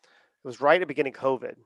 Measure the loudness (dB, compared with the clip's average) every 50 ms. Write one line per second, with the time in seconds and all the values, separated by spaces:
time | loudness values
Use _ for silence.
0 | _ _ _ _ _ _ _ _ -16 -16 -6 0 4 4 4 4 2 -2 -2 -4
1 | -4 -4 -4 -4 -2 -2 -2 -2 -6 -10 -14 -16 _